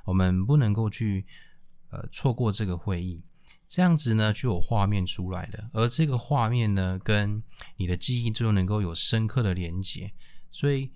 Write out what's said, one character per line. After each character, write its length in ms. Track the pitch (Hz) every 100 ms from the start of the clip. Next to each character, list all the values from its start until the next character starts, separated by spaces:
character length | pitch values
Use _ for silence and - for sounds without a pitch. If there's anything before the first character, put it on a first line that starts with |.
| -
我 80 |
们 320 | 92 92 92 101
不 120 | 147
能 160 | 117
够 160 | 104 110
去， 380 | - 110 95 95 - - - - - -
呃， 160 | - -
错 220 | - 135
过 180 | 117 117
这 140 | 98 104
个 100 | 87
会 280 | - 87
议。 180 | 90 82 - - - - _
这 160 | -
样 120 | 180 160
子 200 | 143 110
呢， 180 | 107
就 160 | 104 127
有 100 | 90
画 280 | - 110 101
面 180 | 101 92
出 240 | - 92
来 160 | 90 -
了， 160 | - 107
而 140 | 110 117
这 200 | 135 160
个 100 | 123
画 320 | - 143 113
面 240 | 123 110
呢， 260 | 98 92 92
跟 400 | - 104 104 104 - - - -
你 80 | 90
的 100 | 87
记 300 | - 123 117
忆 60 |
就 200 | 110 117
能 140 | 101 92
够 160 | 104
有 140 | 92 80
深 320 | - 113 110
刻 160 | -
的 100 | 107
连 260 | 90 85 90
结。 320 | 95 - 101 - - - -
所 240 | - 143
以 160 | 139 135